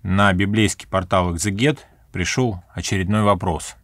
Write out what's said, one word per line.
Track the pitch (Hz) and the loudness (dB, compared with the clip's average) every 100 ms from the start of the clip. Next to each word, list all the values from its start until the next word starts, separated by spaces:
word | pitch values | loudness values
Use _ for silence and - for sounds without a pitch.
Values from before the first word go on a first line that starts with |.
На | 95 95 101 | 0 2 4
библейский | 92 98 107 101 - - | 2 0 2 2 0 -4
портал | 95 92 98 90 | -4 0 0 0
«Экзегет» | 85 98 98 139 143 - _ _ | -2 -4 0 0 -2 -10 _ _
пришёл | 90 90 - 123 90 _ | -6 -4 -2 -2 -4 _
очередной | - - 98 92 107 | -10 -4 -2 0 2
вопрос. | 104 92 95 78 - - | 2 2 -2 -4 -8 -18